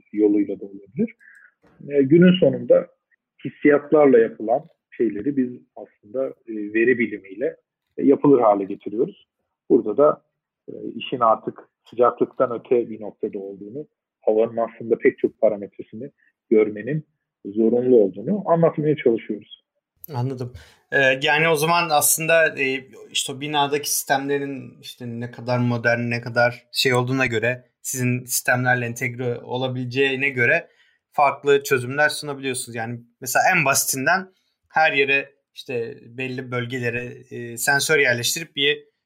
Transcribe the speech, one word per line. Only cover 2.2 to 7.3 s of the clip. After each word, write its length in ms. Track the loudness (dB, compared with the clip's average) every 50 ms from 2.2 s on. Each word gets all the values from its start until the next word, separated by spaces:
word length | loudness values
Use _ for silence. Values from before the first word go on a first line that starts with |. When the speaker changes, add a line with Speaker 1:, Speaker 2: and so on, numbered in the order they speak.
| 8 8 6 6
Speaker 1:
sonunda 460 | 4 2 2 0 2 4 4 4 2 0 _ _ _ _ _ _ _ _ _ _ -12
hissiyatlarla 760 | -12 -4 _ 4 4 4 4 2 2 4 6 6 6 6 6
yapılan 480 | 4 2 -2 -6 -4 -2 -2 -2 -4 _ _ _ _ _
şeyleri 460 | -4 -2 -2 -2 -2 -4 -6 -4 -4
biz 140 | -2 -4 -4 -6 -12 _ _ _
aslında, 500 | -20 -20 -20 _ _ _ -10 -8 -6 -6 -8
e, 240 | -10 _ _ -12 -10
veri 440 | -10 -8 -4 -2 2 2 2 2 2
bilimiyle, 580 | 0 -4 -6 -10 -14 -16